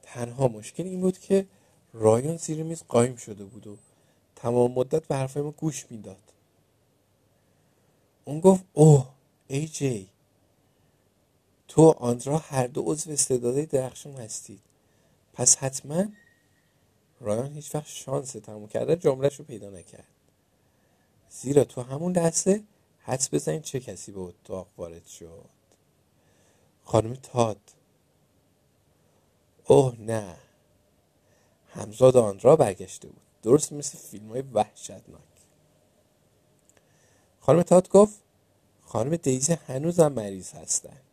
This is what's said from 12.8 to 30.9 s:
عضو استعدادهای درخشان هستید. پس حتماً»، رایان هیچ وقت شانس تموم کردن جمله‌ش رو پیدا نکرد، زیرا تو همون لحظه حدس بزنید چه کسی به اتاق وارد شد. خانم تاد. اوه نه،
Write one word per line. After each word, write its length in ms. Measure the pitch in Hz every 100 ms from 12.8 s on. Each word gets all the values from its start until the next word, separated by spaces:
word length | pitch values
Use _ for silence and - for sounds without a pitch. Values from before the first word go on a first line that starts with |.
| -
عضو 240 | 156 160
استعدادهای 560 | 147 - 127 120 131 156
درخشان 500 | 135 131 - 147 135
هستید. 440 | 107 - - 98 _ _ _ _ _ _ _
پس 240 | - - -
حتماً»، 480 | 135 135 135 156 208 208 _ _ _ _ _ _ _ _ _ _
رایان 300 | 113 107 135
هیچ 200 | 147 151
وقت 120 | 151 147
شانس 460 | - - 139 131
تموم 360 | 110 107 107 107
کردن 300 | 117 123 165
جمله‌ش 400 | 170 131 139 -
رو 60 |
پیدا 260 | 151 117 101
نکرد، 380 | 95 - - - _ _ _ _ _ _ _ _ _ _ _ _
زیرا 340 | - 123 143
تو 180 | 123 -
همون 340 | 123 139 175 180
لحظه 460 | 165 160 - 208 208 _ _ _
حدس 360 | - 131 -
بزنید 280 | 147 151 156
چه 180 | 156 131
کسی 320 | 131 92 -
به 80 | 98
اتاق 460 | 90 - - 95 90 -
وارد 300 | 87 85 -
شد. 420 | - 82 82 - _ _ _ _ _ _ _ _ _ _ _ _ _
خانم 300 | - 113 110
تاد. 460 | 131 - 123 113 104 _ _ _ _ _ _ _ _ _ _ _ _ _ _ _ _ _ _ _ _
اوه 360 | - 139 131 113
نه، 360 | 107 113 101 78 _ _ _ _ _